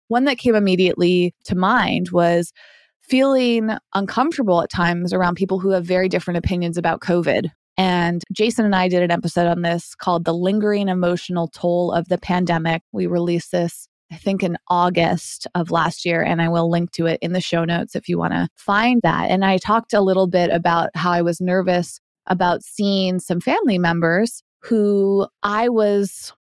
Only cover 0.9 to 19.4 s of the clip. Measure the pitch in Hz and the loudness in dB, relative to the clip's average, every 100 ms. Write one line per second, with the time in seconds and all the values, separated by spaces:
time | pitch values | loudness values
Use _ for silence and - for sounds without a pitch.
0.9 | - 175 180 175 - - 180 185 240 - | 2 2 4 0 -4 -4 0 2 2 0
1.9 | 170 180 175 170 170 170 - - - _ | -2 0 2 4 2 -2 -8 -20 -20 _
2.9 | _ - 262 269 262 247 233 220 - - | _ -2 2 4 2 2 0 0 -4 -4
3.9 | 196 196 - 294 311 214 170 - 190 170 | -4 -2 0 0 0 2 2 0 0 0
4.9 | 175 175 185 180 175 190 190 190 185 170 | 0 -2 0 0 0 -2 0 0 0 0
5.9 | 185 185 180 180 175 - 180 175 170 175 | 0 0 -2 -2 -2 -2 -2 -2 -2 -2
6.9 | - - 175 156 110 165 - _ - 190 | -2 0 0 2 0 -2 -8 _ -2 0
7.9 | 175 170 175 - 185 226 240 214 190 185 | 2 0 -2 -4 -2 0 2 2 2 2
8.9 | 180 175 170 170 175 170 175 170 170 - | 2 2 0 -2 0 2 0 -2 -4 -6
9.9 | - - 170 170 170 185 214 208 208 196 | -8 -2 -2 0 -2 0 0 0 0 0
10.9 | 185 175 175 - 180 170 - 175 175 175 | 0 0 -2 -4 -4 -4 -4 -2 0 0
11.9 | 170 165 180 - 180 175 165 160 165 - | -2 -2 -4 0 0 0 0 -2 -4 -6
12.9 | 208 175 175 175 170 - 180 170 - - | -6 -2 -2 0 -2 -2 -2 -2 -6 -18
13.9 | _ _ 160 196 190 185 170 - 180 180 | _ _ -8 -4 -2 -2 -4 -2 2 2
14.9 | 175 165 170 - - - 180 165 165 165 | 2 0 0 -6 -14 -6 -4 0 0 0
15.9 | - 175 165 - 170 165 170 165 170 175 | -2 -2 -2 0 0 0 0 2 0 -2
16.9 | - 165 160 170 180 - 170 165 170 - | -2 -2 -2 -2 -4 -2 -2 0 -2 -4
17.9 | - - 175 170 170 175 - - 202 240 | -8 -4 -2 -2 -2 -4 -6 -2 0 2
18.9 | 247 175 160 - 185 | 2 2 0 0 2